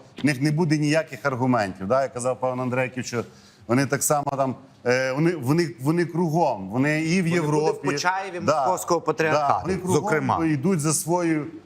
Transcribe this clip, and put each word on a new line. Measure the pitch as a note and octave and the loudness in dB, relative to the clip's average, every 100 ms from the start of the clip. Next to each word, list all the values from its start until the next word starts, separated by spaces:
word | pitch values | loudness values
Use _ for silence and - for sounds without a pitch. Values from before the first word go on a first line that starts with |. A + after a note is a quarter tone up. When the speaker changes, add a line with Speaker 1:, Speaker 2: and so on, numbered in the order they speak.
| - - | -20 -4
Speaker 1:
в | C#3+ | -2
них | B2+ | 0
не | D3+ | 0
буде | D3+ F3 D3+ | 2 2 2
ніяких | D3 D#3+ D#3 C3+ C#3+ | 2 0 0 -4 -4
аргументів. | B2+ C3 B2 G2 F#2 F#2+ | 0 2 2 0 -4 0
Да? | C3 | 0
Я | C3+ | 0
казав, | B2 B2 B2+ | -2 -4 -2
пан | B2+ B2+ | -2 -2
Андрейків, | B2+ B2 B2+ B2+ A2+ | -2 -2 -2 -4 -6
що | A#2+ G#2 - - - - | -6 -6 -10 -20 -18 0
вони | C3+ C3+ | 2 2
так | C#3 | 0
само | - D3 C#3+ C3+ | 0 0 0 -2
там, | C3+ A#2 - - B2 | -2 -2 -12 -8 0
е, | B2+ C3 | 2 2
вони, | C3 E3 F3 | 2 0 0
вони, | B2+ D#3 E3+ - | 0 0 0 -2
вони | C3+ E3+ | -2 0
кругом, | E3+ E3 F3 D#3 D#3 G#2+ F#2+ | 0 0 0 2 0 -2 -6
вони | A#2 D3 D3+ | -2 0 0
і | D#3+ F3+ | 0 0
в | |
Speaker 2:
Вони | E3 | 0
Speaker 1:
Європі. | F3 D3+ D3+ D#3 | 0 0 2 0
Speaker 2:
були | |
в | D3+ | 0
Почаєві | C#3+ C#3+ F3 F#3+ G3 F3 | -2 0 0 -2 -6 -6
Speaker 1:
Да. | C#3+ D3+ | 0 2
Speaker 2:
Московського | C3 F3+ - E3+ | 2 0 0 0
Speaker 1:
Да, | D#3 | 0
Speaker 2:
патріархату, | D#3 D#3 D3+ C#3+ G#2 | 0 2 2 2 0
Speaker 1:
вони | F2+ F#3 | 0 -4
кругом | F3+ D3+ | 0 0
Speaker 2:
зокрема. | G3 D3+ C3+ G2+ D#3+ | 2 0 2 0 0
Speaker 1:
йдуть | D3 D#3+ F#3 | 0 0 0
за | D3 | 0
свою | C#3+ D3+ F3 E3+ D#3 C#3+ - | -2 0 0 2 0 -4 -12